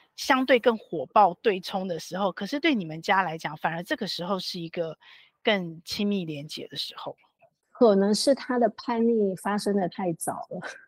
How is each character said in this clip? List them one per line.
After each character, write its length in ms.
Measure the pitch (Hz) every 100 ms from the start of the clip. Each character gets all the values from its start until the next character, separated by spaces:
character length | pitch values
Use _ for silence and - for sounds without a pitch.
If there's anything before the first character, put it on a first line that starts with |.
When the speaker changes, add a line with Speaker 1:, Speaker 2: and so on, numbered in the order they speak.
| _ -
Speaker 1:
相 280 | - 262
对 160 | 262 254
更 160 | 247 226
火 300 | - 160 127
爆 280 | 220 196 180
对 240 | 240 190
冲 280 | - 202 190
的 120 | 160
时 180 | - 180
候， 140 | 196
可 160 | - 202
是 120 | 294
对 140 | 330
你 100 | 240
们 160 | 160 160
家 220 | 165 196
来 160 | 180 165
讲， 180 | 156 151
反 140 | 170
而 120 | 170
这 120 | 180 208
个 120 | 190
时 180 | - 175
候 140 | 190
是 200 | - 185
一 80 | 165
个 280 | - 165 156 - - _ _
更 360 | - 202 175 165 -
亲 220 | - 202
密 180 | 202 165
连 220 | 147 151
结 200 | - -
的 60 | 143
时 200 | - -
候。 180 | - - _ _ _ _ _
Speaker 2:
可 240 | - 233 196
能 180 | 196
是 220 | 208 - 269
他 240 | - 247
的 80 | 233 -
叛 320 | - 233 233
逆 260 | 233 196 185
发 200 | 202 208
生 160 | 208
得 140 | 202 175
太 240 | - 185
早 340 | 165 - 113 -
了。 100 | 175 - -